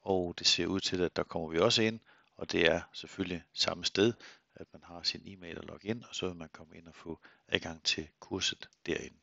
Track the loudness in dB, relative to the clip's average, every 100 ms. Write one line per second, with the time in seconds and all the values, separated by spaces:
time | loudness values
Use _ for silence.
0 | 2 0 0 0 2 2 2 0 0 0
1 | 0 0 -4 -4 -2 4 4 6 2 0
2 | _ _ _ -14 -2 4 6 4 -2 -14
3 | -14 -6 -4 -4 -8 -2 -2 0 -2 4
4 | 4 4 -12 -20 _ -20 -18 -18 -18 -6
5 | -4 -4 -12 -14 -12 -10 -10 -10 -6 -6
6 | -6 -6 -6 -6 -12 -14 -20 -20 -20 -18
7 | -10 -10 -12 _ 0 0 0 -4 -2 -2
8 | -4 _ -8 -2 -2 -4 -12 _ -2 -2
9 | -2 -16